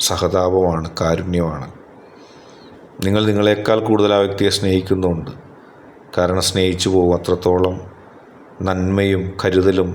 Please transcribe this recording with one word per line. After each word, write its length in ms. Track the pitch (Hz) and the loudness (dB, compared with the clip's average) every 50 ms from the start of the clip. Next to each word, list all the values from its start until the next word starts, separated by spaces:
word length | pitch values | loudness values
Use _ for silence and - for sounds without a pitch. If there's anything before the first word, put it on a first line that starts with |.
| - - | -6 -4
സഹതാപമാണ്, 800 | 95 90 92 82 95 92 90 92 92 95 92 87 82 80 80 80 - | -2 -2 -2 0 2 2 2 2 2 2 2 0 0 -2 -4 -6 -6
കാരുണ്യമാണ്. 760 | - 82 82 82 80 87 90 87 87 85 80 73 69 65 - - - - - - - - - - - - - - - - - - - - - - - - - - - | -4 -2 0 0 -2 -2 -2 -2 -2 -2 -4 -6 -8 -12 -14 -16 -20 -20 -20 -20 -20 -20 -20 -20 -20 -20 -20 -20 -20 -20 -20 -20 -20 -20 -20 -20 -20 -20 -16 -8 -4
നിങ്ങൾ 200 | 95 98 101 107 107 | -2 0 0 2 2
നിങ്ങളെക്കാൾ 520 | 107 101 104 104 104 104 104 - 113 110 110 | 2 2 2 4 2 2 2 2 0 0 0
കൂടുതൽ 300 | 110 110 110 104 104 101 | 2 2 2 2 4 4
ആ 60 | 101 101 | 4 2
വ്യക്തിയെ 320 | 98 98 98 - 101 98 | 2 0 0 0 0 0
സ്നേഹിക്കുന്നുണ്ട്. 840 | - - 101 95 92 92 92 - 98 92 92 90 85 82 - - - - - - - - - - - - - - - - - - | 0 0 0 0 0 0 0 0 -2 0 0 0 -2 -2 -6 -10 -14 -18 -20 -20 -20 -20 -20 -20 -20 -20 -20 -20 -20 -20 -20 -8
കാരണം 320 | - 92 90 87 92 92 90 | -2 0 0 0 0 0 -2
സ്നേഹിച്ചു 420 | - - 98 92 92 90 92 - 98 | -2 0 0 0 0 0 -2 0 0
പോകും, 220 | 92 92 87 87 87 | 2 2 4 2 2
അത്രത്തോളം 600 | 85 - - 90 85 - 90 90 90 92 92 95 - - - - - - - - - - - - - - - - - | 0 0 -2 -2 0 0 0 2 2 0 0 -2 -4 -10 -16 -20 -20 -20 -20 -20 -20 -20 -20 -20 -20 -20 -20 -12 -6
നന്മയും 600 | 95 95 92 90 90 92 98 101 98 98 95 92 92 92 - | -4 -4 -2 -2 -2 0 0 0 2 0 0 -2 -2 -6 -6
കരുതലും 540 | - - 95 92 92 90 98 92 95 90 87 | -4 -2 0 2 2 2 2 2 2 0 -2